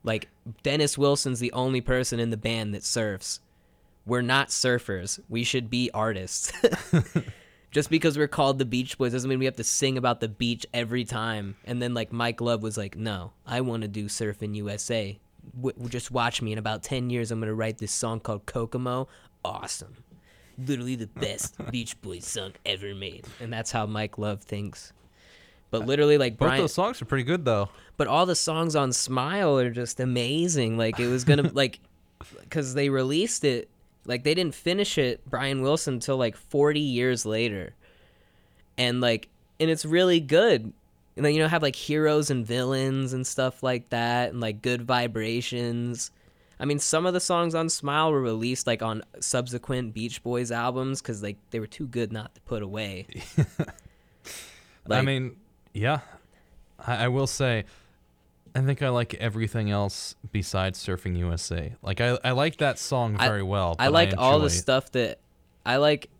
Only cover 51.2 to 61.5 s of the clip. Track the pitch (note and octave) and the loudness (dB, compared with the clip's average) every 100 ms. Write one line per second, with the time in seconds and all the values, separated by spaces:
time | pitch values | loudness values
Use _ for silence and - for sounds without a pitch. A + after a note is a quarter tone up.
51.2 | G#2 G#2 _ A2+ G#2+ - C#3 A#2+ G#2+ A2 | -6 -8 _ -6 -6 -8 -6 -4 -4 -4
52.2 | A2 _ - A2+ G2+ G#2+ G#2 F#2 G2 - | -10 _ -8 -6 -6 -6 -6 -8 -12 -14
53.2 | - - - - - - - _ _ _ | -4 0 0 -2 -6 -8 -20 _ _ _
54.2 | - - - - - _ - A#2 C3+ C3+ | -18 -18 -18 -20 -20 _ 0 2 2 0
55.2 | B2+ - _ _ _ - A2+ D3 - - | -2 -8 _ _ _ -2 0 -2 -6 -20
56.2 | _ _ _ - - - - A2+ B2 B2+ | _ _ _ -20 -20 -10 -4 0 2 2
57.2 | C3+ - C3+ A2+ - - _ _ _ _ | 0 0 0 0 -4 -14 _ _ _ _
58.2 | _ _ - C3 C3+ C3+ C#3 A#2+ A#2 - | _ _ -6 0 2 2 2 2 0 -2
59.2 | A2+ G#2+ A2 A2+ G#2+ G2+ G2+ - - - | -4 0 -2 0 0 2 0 -4 -12 -12
60.2 | G#2+ G#2+ F#2 F#2+ F#2+ F#2+ - F#2 F#2+ F2 | -4 -4 -2 0 0 -2 -4 -4 -2 -2
61.2 | F2 E2 - | 0 -2 -4